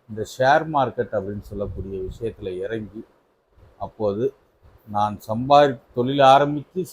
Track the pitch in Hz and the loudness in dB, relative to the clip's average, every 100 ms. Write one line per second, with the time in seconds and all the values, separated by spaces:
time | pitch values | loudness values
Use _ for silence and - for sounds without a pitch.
0 | - 110 104 - 131 156 160 147 123 123 | -14 -12 -10 0 2 2 2 -2 -2 -4
1 | 113 107 95 101 - 101 101 101 95 95 | -4 -4 -6 -8 -10 -8 -8 -8 -10 -8
2 | 92 - 113 - 101 90 98 113 104 107 | -10 -8 -10 -8 -10 -8 -8 -8 -10 -14
3 | - _ _ _ _ _ - _ 101 - | -18 _ _ _ _ _ -20 _ -14 -4
4 | 104 101 127 - _ _ _ _ - 104 | -2 -2 -4 -6 _ _ _ _ -8 -2
5 | 107 101 - 110 131 143 143 123 _ 123 | -2 -4 -6 -6 4 6 6 2 _ -4
6 | 123 139 135 139 147 147 - 185 175 | -2 4 6 8 4 -2 -6 -8 -4